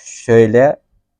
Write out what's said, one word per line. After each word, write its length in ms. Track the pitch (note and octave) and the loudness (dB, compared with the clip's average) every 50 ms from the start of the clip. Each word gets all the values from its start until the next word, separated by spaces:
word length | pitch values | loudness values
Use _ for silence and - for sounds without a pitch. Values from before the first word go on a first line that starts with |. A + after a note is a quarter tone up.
| _ | _
Şöyle 720 | - - - - - A#2 A2+ A2+ A2 A2 A#2+ C3 D3 - - _ _ _ _ _ _ _ | -20 -20 -14 -6 -2 0 0 2 2 0 0 0 0 -2 -6 _ _ _ _ _ _ _